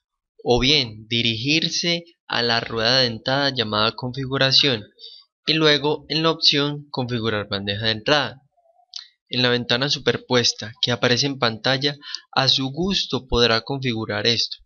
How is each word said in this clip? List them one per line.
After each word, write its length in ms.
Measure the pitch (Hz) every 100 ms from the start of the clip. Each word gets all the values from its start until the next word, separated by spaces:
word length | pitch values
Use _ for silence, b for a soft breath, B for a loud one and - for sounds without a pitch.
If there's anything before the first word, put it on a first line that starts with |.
| _ _ _ _
o 160 | - 123
bien 460 | 127 151 120 107 110
dirigirse 960 | 117 117 110 131 156 165 - 175 170 170 b -
a 140 | -
la 180 | 120 117
rueda 400 | 120 113 113 131
dentada 500 | 123 113 - 135 139
llamada 380 | 127 107 107 110
configuración, 920 | - 123 127 131 135 135 131 143 113 104 - B B B _
y 100 | -
luego 520 | 156 156 147 147 143 -
en 160 | 151
la 60 | 165
opción 580 | 160 - 147 143 147 147
configurar 580 | - 123 123 110 107 101
bandeja 380 | 101 101 101 110
de 60 |
entrada. 500 | 110 107 147 123 - _ _ _ _ _ - B B _
En 140 | 123
la 60 | 123
ventana 400 | 120 120 120 139
superpuesta 840 | 139 120 117 - 123 117 - 107 -
que 100 | -
aparece 340 | 120 123 120 139
en 120 | 135
pantalla, 580 | 123 110 123 131 143 143 B B B
a 160 | - 131
su 200 | 131 135
gusto 580 | 143 185 190 - 127 123
podrá 340 | 120 117 113
configurar 680 | - 139 131 110 104 104 117
esto. 320 | 113 - -